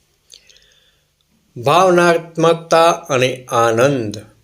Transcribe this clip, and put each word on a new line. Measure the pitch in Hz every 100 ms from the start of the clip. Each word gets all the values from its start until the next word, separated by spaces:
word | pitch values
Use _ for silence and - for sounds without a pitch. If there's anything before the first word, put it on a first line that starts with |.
| _ _ _ _ _ _ _ _ _ _ _ _ _ _ _ 127
ભાવનાત્મકતા | 117 165 190 175 175 165 - - 165 165 - 165 170
અને | - - 131 127 127 -
આનંદ. | 120 117 113 139 139 107 104 - _